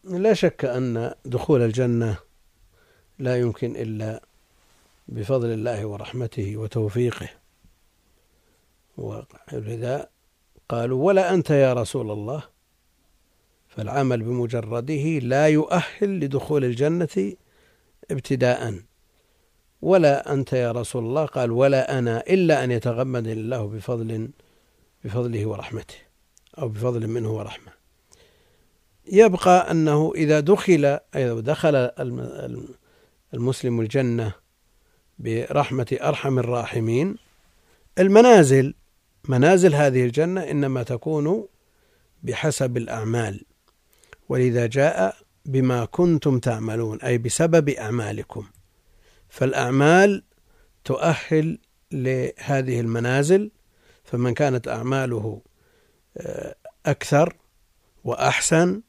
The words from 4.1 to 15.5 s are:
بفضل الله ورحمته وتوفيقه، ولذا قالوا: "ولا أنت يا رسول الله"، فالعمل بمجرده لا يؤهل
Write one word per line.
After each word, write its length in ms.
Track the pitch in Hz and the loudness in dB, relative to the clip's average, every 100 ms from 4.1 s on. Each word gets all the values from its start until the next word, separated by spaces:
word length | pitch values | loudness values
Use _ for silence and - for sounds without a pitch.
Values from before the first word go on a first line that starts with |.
| 110 _ _ _ _ _ _ _ _ - | -10 _ _ _ _ _ _ _ _ -14
بفضل 460 | 117 104 135 117 | -10 -2 -2 -2
الله 320 | 113 113 110 107 | -4 -4 -6 -8
ورحمته 720 | 104 - 127 117 - 101 107 | -10 -12 -8 -8 -6 -8 -8
وتوفيقه، 720 | 110 117 107 104 123 - - _ _ _ _ _ _ _ _ _ _ _ _ _ _ _ _ - | -6 -4 -2 0 -2 -4 -14 _ _ _ _ _ _ _ _ _ _ _ _ _ _ _ _ -14
ولذا 1120 | 113 107 120 - - 131 110 113 123 135 - _ _ _ _ _ _ | -12 -12 -16 -20 -14 -12 -10 -8 -6 -8 -10 _ _ _ _ _ _
قالوا: 360 | 117 120 127 170 | -6 -2 0 2
"ولا 280 | 190 180 | 2 2
أنت 160 | 185 - | 0 2
يا 240 | 143 135 | 4 4
رسول 380 | 120 110 135 110 | 2 -4 -6 -6
الله"، 320 | 107 104 147 - _ _ _ _ _ _ _ _ _ _ _ _ | -8 -8 -10 -14 _ _ _ _ _ _ _ _ _ _ _ _
فالعمل 560 | - 104 131 131 123 | -12 -6 -2 0 -2
بمجرده 960 | 110 123 117 120 110 120 131 151 151 160 | -2 -4 -4 -4 -6 -8 -4 -4 -2 -2
لا 280 | 120 135 | 0 2
يؤهل 720 | 156 | 4